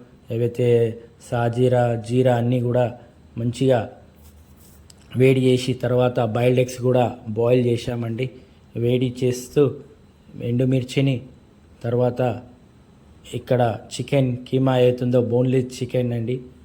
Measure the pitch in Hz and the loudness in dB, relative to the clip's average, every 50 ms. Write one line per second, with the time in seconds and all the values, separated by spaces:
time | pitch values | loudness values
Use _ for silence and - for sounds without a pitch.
0 | - - - - _ - 117 113 120 120 120 - 123 120 120 117 117 113 110 - | -14 -20 -20 -20 _ -8 -4 -2 -2 -2 -2 0 2 4 4 4 2 0 -2 -6
1 | - - - - - - 127 120 120 120 113 123 127 123 123 123 120 120 117 110 | -14 -20 -20 -20 -12 -6 -4 -2 -2 -2 0 2 2 2 2 2 2 0 -2 -4
2 | 107 107 120 127 127 127 123 117 117 120 127 127 120 120 120 123 123 110 117 - | -4 -2 0 2 2 2 2 2 0 0 0 0 0 0 0 0 0 -2 -4 -8
3 | - - - - - - - 120 117 123 117 - 135 131 127 117 101 - - - | -18 -20 -20 -20 -20 -16 -10 -6 -6 -4 -2 0 2 2 2 2 0 -4 -10 -18
4 | - - - - - - - - - - - - - - - - - - - - | -20 -20 -20 -20 -20 -20 -20 -20 -20 -20 -20 -20 -20 -20 -20 -20 -20 -20 -20 -20
5 | - - - 117 127 135 135 131 127 127 127 123 127 135 123 123 - 117 123 123 | -20 -6 0 2 4 4 4 4 4 2 2 2 0 -2 -4 -2 -2 0 2 2
6 | 127 123 120 135 120 107 107 117 120 127 127 127 127 127 - - 117 127 123 127 | 2 2 2 0 -2 0 0 0 2 2 2 2 0 0 -2 -2 0 2 4 4
7 | 123 107 - - - 113 107 113 117 117 127 127 120 120 117 113 - - 120 120 | 2 2 -2 -6 -10 -8 -4 0 2 2 4 4 2 2 0 -2 -2 -6 -6 -6
8 | 117 113 113 110 131 127 - - - - - _ - - - 117 117 120 127 127 | -6 -6 -6 -6 -6 -8 -10 -14 -20 -20 -20 _ -20 -12 -6 -2 0 0 0 0
9 | 131 123 120 - 131 123 123 - - - - 151 147 123 - - - - - - | 0 -2 -4 -2 -2 -2 -2 -4 -6 -4 0 2 2 2 0 -6 -14 -20 -20 -20
10 | - - _ _ _ - - - - 120 120 123 131 127 135 131 123 - - 143 | -20 -20 _ _ _ -20 -16 -10 -6 -4 -2 0 0 0 0 -2 -2 -2 -2 0
11 | 135 139 131 113 - - - - - _ _ _ - - - - - 117 120 120 | 0 0 0 -2 -6 -12 -20 -20 -20 _ _ _ -20 -20 -16 -10 -6 -4 0 0
12 | 123 123 120 - 127 123 107 - - - - - _ - _ - - _ - _ | 0 0 0 0 -2 -2 -2 -4 -10 -16 -20 -20 _ -20 _ -20 -20 _ -20 _
13 | - - - - - - - 120 - - 127 123 123 113 101 - - - - - | -20 -20 -20 -20 -18 -12 -12 -8 -4 0 2 2 2 2 0 -4 -10 -12 -10 -10
14 | 127 - 143 139 131 127 123 123 - - - 131 131 131 131 127 123 127 123 123 | -6 -2 0 0 0 0 -2 -6 -6 -4 -2 0 2 2 4 4 4 4 2 2
15 | 127 123 123 127 113 107 113 123 127 131 123 131 123 123 - - 127 123 - 127 | 0 0 2 2 2 2 0 0 2 2 2 0 0 -2 -6 -10 -8 -4 -4 -2
16 | 123 120 120 117 113 113 127 123 - - - - - | -2 -2 -4 -4 -4 -6 -6 -8 -10 -14 -20 -20 -20